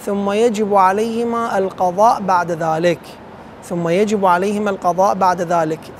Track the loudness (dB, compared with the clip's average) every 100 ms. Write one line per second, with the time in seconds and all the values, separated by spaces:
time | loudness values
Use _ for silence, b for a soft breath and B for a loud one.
0 | -6 -4 -2 0 0 0 0 4 4 2
1 | -2 -2 -4 -2 -2 -2 -2 -2 -2 2
2 | 2 2 0 0 0 -2 -2 0 0 0
3 | -6 -20 -20 -20 -20 -20 -8 -4 0 0
4 | 2 2 2 2 2 -2 -4 -2 -2 2
5 | 0 2 0 0 0 0 0 -4 -10 -4